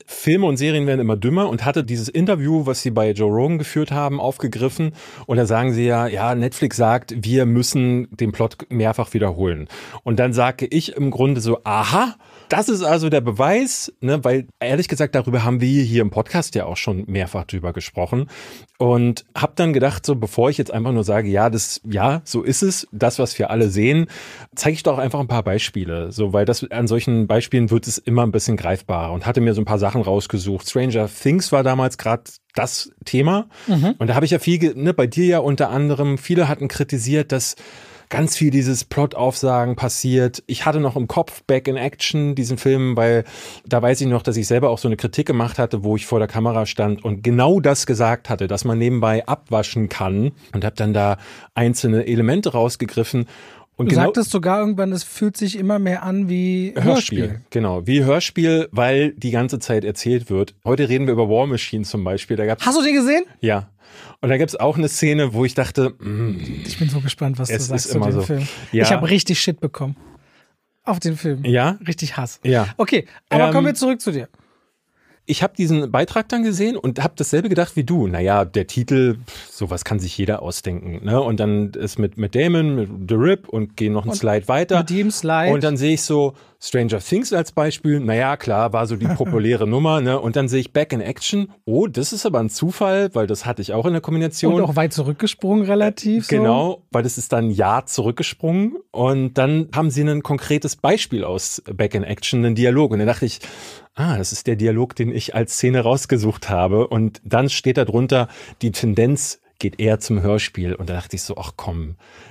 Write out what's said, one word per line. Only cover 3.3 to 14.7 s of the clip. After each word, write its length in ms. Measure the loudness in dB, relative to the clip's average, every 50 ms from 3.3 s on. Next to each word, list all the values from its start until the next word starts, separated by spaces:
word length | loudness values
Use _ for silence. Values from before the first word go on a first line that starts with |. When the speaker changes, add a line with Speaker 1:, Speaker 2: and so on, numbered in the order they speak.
Speaker 1:
Rogan 280 | 2 2 2 2 0 -2
geführt 320 | -2 -4 -2 -2 -2 -2
haben, 280 | -2 -2 -2 -2 -2 -2
aufgegriffen. 720 | -2 -4 -4 -2 -4 -4 -4 -2 -2 -2 -2 -2 -4 -4 -4 -8 -16 -20 -20 -14 -6
Und 100 | -2 0 2
da 60 | 2
sagen 260 | 2 2 2 2 2 2
sie 100 | 2 2
ja, 200 | 2 2 2 0
ja, 280 | -2 -2 -2 -2 -2 0
Netflix 420 | 0 -2 -2 -2 -2 -4 -2 0 2
sagt, 360 | 2 4 2 2 0 -4 -8 -6 -2
wir 220 | 0 2 2 4
müssen 640 | 4 4 2 2 2 0 0 2 2 2 0 -2 -4 -6
den 160 | -4 -2 -2 0
Plot 240 | 0 -2 -2 -2 -6 -14 -6
mehrfach 420 | -2 0 0 0 0 0 -2 -2 0
wiederholen. 520 | 0 0 0 0 0 0 -2 -2 -2 -6 -12 -14 -18 -18 -18 -18 -10 -4
Und 140 | -2 0 2
dann 140 | 2 2 2
sage 320 | 2 2 2 0 -2 -4
ich 280 | -2 -2 -2 -2 -2 -4
im 160 | -2 -2 -2
Grunde 300 | 0 2 2 2 2 0
so, 200 | 0 0 0 0 0
aha, 520 | -2 0 0 0 2 2 2 2 2 -2 _ _ -20 -20 -14 -6 -2
das 180 | 0 0 0 0
ist 140 | 0 0 2
also 260 | 2 2 2 2 2
der 140 | 2 2 2
Beweis, 720 | 0 0 2 2 2 4 2 0 -2 -4 -6 -8 -10 -12 -6 -2
ne, 200 | -2 0 0 2
weil 220 | 2 2 0 0 -4 -10 -6
ehrlich 280 | -4 -2